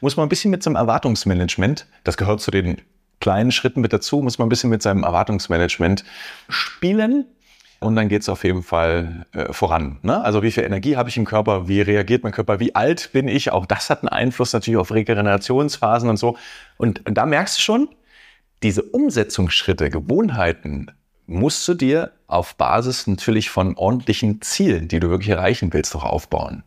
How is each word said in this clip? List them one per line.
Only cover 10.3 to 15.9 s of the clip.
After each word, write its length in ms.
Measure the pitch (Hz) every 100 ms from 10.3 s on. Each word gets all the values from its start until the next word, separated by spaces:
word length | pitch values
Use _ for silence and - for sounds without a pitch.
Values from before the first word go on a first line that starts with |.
| 104
wie 80 | 110
viel 140 | -
Energie 320 | - 98 120 135
habe 140 | 123
ich 80 | 117
im 80 | 104
Körper, 420 | 107 110 98 90
wie 140 | 98
reagiert 420 | 101 104 98 123
mein 80 | 113
Körper, 280 | 101 101 98
wie 140 | 120
alt 380 | - 123 165 -
bin 160 | 135 135
ich? 240 | 110 -
Auch 140 | 95 95
das 240 | 101 -
hat 120 | -
einen 80 | -
Einfluss 440 | - 127 - 123
natürlich 240 | 113 107 113
auf 160 | 92
Regenerationsphasen 1160 | 110 104 107 104 98 - 127 147 - 110